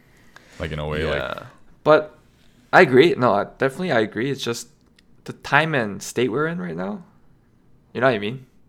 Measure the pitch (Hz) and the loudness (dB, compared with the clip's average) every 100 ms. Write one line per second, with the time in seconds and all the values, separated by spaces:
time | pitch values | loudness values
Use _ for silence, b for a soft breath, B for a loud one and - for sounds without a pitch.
0 | b b b b b b 85 76 76 76 | b b b b b b -10 -8 -6 -6
1 | 78 71 65 - - - - _ 147 151 | -4 -4 -6 -10 -14 -20 -20 _ 4 4
2 | - - _ _ _ _ _ 147 175 123 | 2 -10 _ _ _ _ _ 4 6 6
3 | 170 - 123 101 95 - 135 135 180 123 | 6 4 2 2 0 -2 -4 -2 -2 0
4 | 98 104 135 139 120 117 - _ _ _ | 0 -2 -6 -4 -6 -8 -10 _ _ _
5 | _ _ - - - 139 160 147 107 95 | _ _ -18 -16 0 2 2 0 -2 -6
6 | - - 120 117 160 175 180 165 190 208 | -8 -2 -2 -2 -4 -6 -8 -8 -8 -10
7 | 175 _ _ _ _ _ _ _ _ 113 | -14 _ _ _ _ _ _ _ _ -2
8 | 131 110 104 131 - _ | 0 0 -4 -8 -12 _